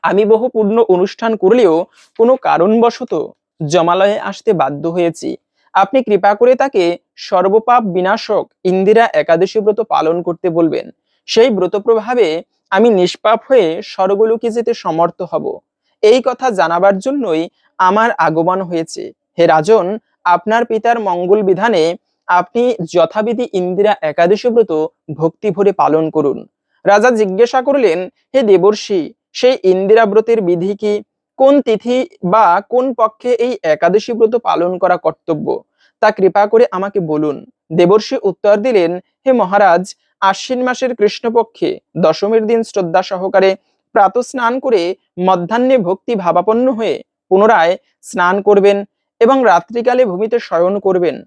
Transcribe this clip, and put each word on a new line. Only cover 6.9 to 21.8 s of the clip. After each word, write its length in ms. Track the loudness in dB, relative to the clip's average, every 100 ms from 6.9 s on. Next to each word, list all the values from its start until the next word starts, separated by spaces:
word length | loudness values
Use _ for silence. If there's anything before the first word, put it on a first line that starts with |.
| -4 _ -20
সর্বপাপ 680 | -4 -2 2 0 2 0
বিনাশক 600 | 0 -4 -2 -4 -2 -4 -4 _
ইন্দিরা 420 | -2 0 2 4 2
একাদশী 460 | 0 0 0 0 0
ব্রত 200 | -2 -2
পালন 340 | -2 -2 0 -2
করতে 240 | -4 -4 -4
বলবেন। 360 | 0 -2 -2 -10 _ _ _ -4
সেই 220 | 2 2
ব্রত 260 | 2 -2 -2
প্রভাবে 520 | 0 -2 0 0 0 -2 -8 _ _
আমি 200 | 0 2
নিষ্পাপ 500 | 2 0 -2 -2 -2 _
হয়ে 200 | 2 2 -4
স্বর্গলোকে 680 | -10 -4 -2 0 0 0 -4
যেতে 220 | -4 -4
সমর্থ 480 | -6 -4 -2 -2 -2
হব। 240 | -8 -6 -8 -12 _ _ _ _
এই 180 | 4 4 2
কথা 220 | -2 -4
জানাবার 440 | 0 0 2 2 2
জন্যই 420 | -4 -4 -2 -2 -4 _ _ _
আমার 320 | 0 2 0
আগমন 500 | 0 0 0 -2 -2
হয়েছে। 420 | -4 -6 -6 -10 -14 -16 _ 0
হে 40 | 2
রাজন, 380 | 2 4 2 2 -8 _ _
আপনার 420 | -2 -2 0 -2 0
পিতার 320 | -2 -2 -2
মঙ্গল 400 | -2 -4 0 0
বিধানে 420 | 2 0 0 0